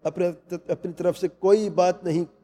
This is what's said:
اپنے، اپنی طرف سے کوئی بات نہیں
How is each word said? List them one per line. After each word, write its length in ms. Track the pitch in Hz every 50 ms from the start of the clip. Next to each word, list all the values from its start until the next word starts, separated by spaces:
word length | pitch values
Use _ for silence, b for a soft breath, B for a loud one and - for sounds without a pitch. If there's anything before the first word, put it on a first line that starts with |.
| _
اپنے، 240 | 156 151 180 180 175 170 - _ _ 175 170 _ -
اپنی 240 | 175 - - 185 165
طرف 260 | - 175 180 165 -
سے 100 | 190 180 - _
کوئی 320 | - 190 202 220 214 202
بات 340 | 160 160 180 180 180 180 -
نہیں 200 | 175 156 165 175 - _ _